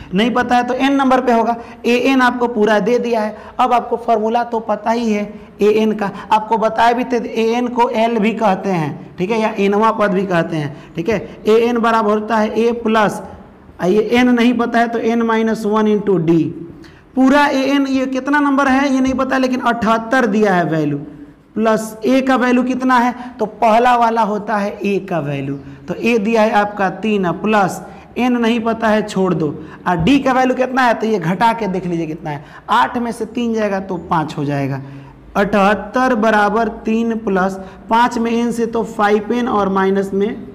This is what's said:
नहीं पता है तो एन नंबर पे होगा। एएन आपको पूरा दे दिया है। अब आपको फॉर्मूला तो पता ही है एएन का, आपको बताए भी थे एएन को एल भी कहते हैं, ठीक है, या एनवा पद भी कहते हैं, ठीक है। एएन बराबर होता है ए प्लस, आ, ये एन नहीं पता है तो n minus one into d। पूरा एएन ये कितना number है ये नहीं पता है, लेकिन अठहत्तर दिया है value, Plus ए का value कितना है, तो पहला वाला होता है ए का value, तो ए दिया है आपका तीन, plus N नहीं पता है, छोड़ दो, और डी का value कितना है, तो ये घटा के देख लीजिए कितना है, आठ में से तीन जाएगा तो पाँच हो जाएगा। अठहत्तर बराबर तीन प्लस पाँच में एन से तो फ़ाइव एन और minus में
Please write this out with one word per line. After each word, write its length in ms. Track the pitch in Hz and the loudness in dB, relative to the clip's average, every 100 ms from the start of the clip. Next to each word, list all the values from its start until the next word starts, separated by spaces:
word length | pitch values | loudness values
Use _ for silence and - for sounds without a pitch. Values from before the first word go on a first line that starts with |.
| - | -6
नहीं 160 | 180 240 | -2 0
पता 260 | 233 240 247 | 0 0 0
है 100 | 240 | 0
तो 80 | 247 | 0
एन 180 | 262 | 0
नंबर 260 | 277 262 254 | 2 2 2
पे 120 | 254 | 2
होगा। 240 | 226 220 233 - - - | 2 2 -2 -8 -6 0
एएन 360 | 240 262 262 | 2 2 2
आपको 240 | 247 240 240 | 2 2 -2
पूरा 300 | 233 214 208 | 0 2 2
दे 180 | 196 240 | 2 0
दिया 220 | 240 226 | 0 -2
है। 160 | 214 214 - - | -2 -8 -8 -2
अब 140 | 254 | 2
आपको 240 | 240 233 226 | 0 0 -4
फॉर्मूला 460 | 233 226 220 240 | 0 0 2 0
तो 160 | 233 226 | -2 -4
पता 280 | 220 208 214 | -4 -4 -2
ही 220 | 233 226 | -2 0
है 200 | 208 208 - - - | -2 -4 -10 -14 0
एएन 300 | 202 214 220 | 2 4 2
का, 160 | 208 202 - - | 0 -4 -6 -2
आपको 280 | 220 220 226 | 0 0 0
बताए 360 | 220 - 233 | 0 2 2
भी 100 | 240 254 | 2 0
थे 100 | 240 - - | -2 -2 -2
एएन 260 | 226 240 247 | 0 0 -2
को 180 | 233 240 | 0 0
एल 280 | 226 233 233 | 2 0 2
भी 140 | 214 | 0
कहते 360 | 214 220 190 196 | 2 0 0 0
हैं, 460 | 175 147 - - - | -2 -2 -6 -12 -6
ठीक 120 | 180 | -2
है, 100 | 226 | 0
या 120 | 214 202 | -2 0
एनवा 320 | 196 202 220 | 0 2 2
पद 180 | 214 208 | 2 0
भी 140 | 185 190 | 0 0
कहते 300 | 170 165 160 | 0 0 -4
हैं, 380 | 147 - - - | -6 -8 -12 -6
ठीक 120 | 226 | -2
है। 100 | 214 - - - | -2 -4 -4 2
एएन 300 | 220 233 240 | 4 4 2
बराबर 340 | 226 226 208 | 2 2 2
होता 240 | 214 214 226 | 0 0 0
है 240 | 220 214 | 0 0
ए 100 | 233 233 | 0 0
प्लस, 420 | 220 220 202 - - - - - - - | 0 2 2 -2 -10 -16 -20 -20 -20 -4
आ, 60 | 175 | 0
ये 220 | 202 220 | 2 2
एन 180 | 240 247 | 2 4
नहीं 240 | 240 233 226 | 4 2 2
पता 220 | 240 233 | 0 0
है 100 | 233 | 0
तो 100 | 233 | 0
n 260 | 220 233 226 | -2 0 0
minus 400 | 220 226 220 214 | 0 0 -2 0
one 220 | 220 214 | 2 2
into 280 | 208 202 180 | 2 2 2
d। 180 | 160 165 139 - - - - - - 254 | 4 2 0 -6 -14 -18 -20 -20 -6 2
पूरा 280 | 262 285 285 | 4 4 4
एएन 380 | 277 269 277 269 | 2 0 0 0
ये 180 | 269 262 | 0 -2
कितना 320 | 262 262 294 | -2 0 2
number 280 | 277 269 269 | 2 2 2
है 200 | 262 285 | 2 2
ये 120 | 262 | 2
नहीं 140 | 262 | 2
पता 200 | 262 262 | 0 0
है, 60 | 262 | 0
लेकिन 180 | 254 254 | 0 0
अठहत्तर 640 | 240 233 208 226 226 262 240 | -2 0 0 0 0 0 2
दिया 260 | 208 208 | 2 2
है 100 | 180 160 | 2 2
value, 320 | 160 151 143 - - - - _ | 0 0 -4 -8 -16 -20 -20 _
Plus 420 | 214 220 220 220 - 247 | -2 0 0 -2 -4 0
ए 140 | 262 | 2
का 160 | 262 262 | 2 2
value 260 | 247 247 | 2 2
कितना 320 | 247 254 254 254 | 0 0 2 2
है, 180 | 254 - - - | 2 -2 -10 -6
तो 80 | 214 | -6
पहला 480 | - 226 220 247 240 | 0 2 4 4 4
वाला 260 | 233 226 | 2 2
होता 320 | 202 208 202 208 | 0 -2 -2 -2
है 140 | 202 - | -4 -4
ए 140 | 202 196 196 | -2 -2 -2
का 80 | 170 | -4
value, 340 | 143 139 139 139 139 - - | -4 -6 -6 -8 -12 -14 -10
तो 60 | |
ए 220 | 175 226 233 | -4 0 0
दिया 240 | 202 226 | 2 2
है 80 | 214 | 2
आपका 360 | 208 202 - 190 175 | 2 0 -2 -4 -2
तीन, 320 | 220 208 180 | -2 0 -2
plus 460 | 165 214 214 185 180 - - - - | -2 0 0 0 -4 -12 -18 -12 -4
N 180 | 247 240 | 0 0
नहीं 240 | 226 233 | 0 0
पता 280 | 226 226 226 | -2 -2 0
है, 140 | 214 | 0
छोड़ 280 | 214 190 185 | 0 -2 0
दो, 140 | 165 151 - - - - | 0 -2 -6 -12 -8 -4
और 80 | - | 0
डी 200 | 165 277 | 2 2
का 140 | 262 | 2
value 240 | 254 262 254 | 2 2 0
कितना 260 | 254 254 | 0 2
है, 120 | 254 | 2
तो 120 | 220 220 | 2 0
ये 120 | 214 | 0
घटा 320 | 160 190 233 | 0 2 2
के 140 | 226 208 | 2 -2
देख 180 | 185 180 | -4 -4
लीजिए 200 | 170 165 | -4 -4
कितना 240 | 156 160 | -6 -8
है, 140 | 143 - - - | -10 -12 -14 -2
आठ 280 | 226 - 240 | 0 0 -2
में 120 | 233 | -4
से 120 | 220 220 | -6 -6
तीन 280 | - 233 | -4 -2
जाएगा 260 | 220 208 196 | 0 0 -2
तो 140 | 196 175 170 | -4 -6 -2
पाँच 300 | 170 151 - | -2 -2 -4
हो 60 | |
जाएगा। 380 | 143 143 139 139 - - - - - 196 | -4 -2 -2 -6 -10 -16 -20 -20 -8 -2
अठहत्तर 800 | 202 208 196 208 - 254 262 233 | 0 2 2 0 -2 -2 0 2
बराबर 520 | 220 214 208 208 226 214 | 2 2 2 0 -2 -4
तीन 340 | - 220 226 220 | -2 -2 0 -2
प्लस 400 | 220 190 190 190 - - - | -2 0 0 -4 -12 -14 0
पाँच 280 | - 240 240 | 2 2 0
में 120 | 233 | -2
एन 200 | 233 240 | 0 -2
से 140 | 226 226 | -2 -2
तो 160 | 226 | -2
फ़ाइव 480 | 214 - 208 214 208 | -4 -2 2 2 0
एन 140 | 240 233 | -2 0
और 180 | 208 196 | 0 0
minus 420 | 196 190 196 196 | 2 2 0 0
में 160 | 196 208 254 - | -2 -2 -4 -12